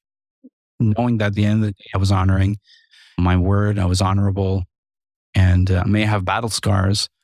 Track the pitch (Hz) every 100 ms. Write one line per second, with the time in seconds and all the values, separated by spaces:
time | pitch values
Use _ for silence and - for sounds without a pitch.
0 | _ _ _ _ - _ _ - 113 104
1 | 123 113 104 104 104 110 107 98 - 95
2 | 98 95 95 95 95 104 _ _ _ _
3 | - - 90 90 90 101 104 104 92 90
4 | 95 98 101 95 95 95 90 _ _ _
5 | _ _ _ - 92 90 92 90 - 107
6 | 107 104 95 101 117 - 107 98 95 98
7 | - _